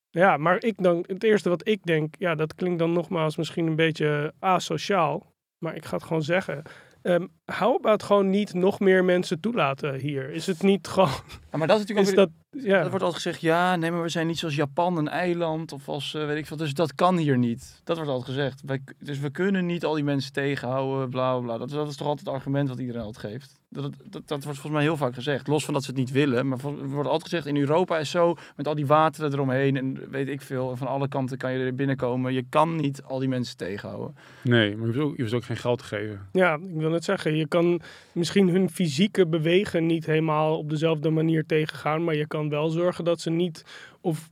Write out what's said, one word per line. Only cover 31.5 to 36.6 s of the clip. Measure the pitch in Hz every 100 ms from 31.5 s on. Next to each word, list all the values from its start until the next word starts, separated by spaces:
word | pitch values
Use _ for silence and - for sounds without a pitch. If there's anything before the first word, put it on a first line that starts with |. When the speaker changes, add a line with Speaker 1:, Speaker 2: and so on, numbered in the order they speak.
Speaker 2:
je | 131 127
er | 127
binnenkomen. | 139 135 127 127 127
Je | 131 123
kan | 151 160 165
niet | 143 139
al | - 131
die | 135
mensen | 127 117 -
tegenhouden." | 87 101 104 104 120 143 - -
Speaker 3:
Nee, | 127 120 107 104
maar | 113
je |
hoeft | 117 151
ook, | 151
je |
hoeft | 113
ook | 120
geen | 113 113
geld | 123 120
te | -
geven. | 104 107 101 98
Speaker 1:
Ja, | 185 180
ik | 156